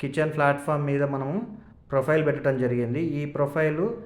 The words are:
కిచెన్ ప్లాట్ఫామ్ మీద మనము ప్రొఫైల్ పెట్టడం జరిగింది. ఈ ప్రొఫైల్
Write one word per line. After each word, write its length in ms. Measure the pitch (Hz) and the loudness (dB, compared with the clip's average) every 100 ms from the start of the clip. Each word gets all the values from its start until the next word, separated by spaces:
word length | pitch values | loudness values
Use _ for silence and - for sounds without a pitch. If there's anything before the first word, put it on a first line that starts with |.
కిచెన్ 320 | 139 139 156 151 | -4 -2 -2 2
ప్లాట్ఫామ్ 500 | 143 143 143 151 143 | 2 2 0 -2 0
మీద 180 | 139 | 0
మనము 540 | 143 139 135 180 247 - - - - | 0 -2 -2 -4 -6 -12 -18 -20 -2
ప్రొఫైల్ 340 | 135 135 156 151 | 0 2 4 2
పెట్టడం 320 | 156 143 131 | 2 0 2
జరిగింది. 440 | 123 123 117 131 | 0 0 0 -2
ఈ 240 | 170 143 147 | -2 -2 -4
ప్రొఫైల్ 640 | 143 143 160 156 151 202 - | -2 -2 2 0 2 -2 -4